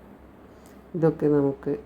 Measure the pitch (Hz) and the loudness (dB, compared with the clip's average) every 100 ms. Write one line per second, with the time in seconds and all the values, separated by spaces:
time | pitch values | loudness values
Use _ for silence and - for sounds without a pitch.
0 | - - - - - - - - - 170 | -20 -20 -20 -20 -20 -20 -20 -20 -10 0
1 | 156 156 151 147 139 139 143 147 | 0 2 2 2 2 -2 -6 -8